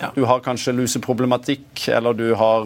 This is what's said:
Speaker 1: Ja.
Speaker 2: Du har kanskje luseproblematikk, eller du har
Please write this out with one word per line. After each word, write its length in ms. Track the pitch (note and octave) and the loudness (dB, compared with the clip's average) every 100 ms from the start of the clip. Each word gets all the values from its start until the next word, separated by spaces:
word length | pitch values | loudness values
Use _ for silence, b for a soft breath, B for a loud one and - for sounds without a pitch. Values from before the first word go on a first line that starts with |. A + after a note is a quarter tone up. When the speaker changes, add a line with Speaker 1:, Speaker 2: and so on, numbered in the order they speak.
Speaker 1:
Ja. 100 | A#2 - | -8 0
Speaker 2:
Du 100 | A#2+ | 2
har 140 | B2+ | 2
kanskje 340 | C3 A#2+ - B2 | 0 -4 -2 -2
luseproblematikk, 1120 | B2 B2 A#2+ A#2 - B2 C3+ C#3 - - - | -2 -2 -2 0 0 0 -2 -6 -6 -8 -2
eller 240 | A#2 A#2 | 0 0
du 220 | A2+ A2+ G#2+ | 0 0 2
har 300 | A2 A2+ | 4 2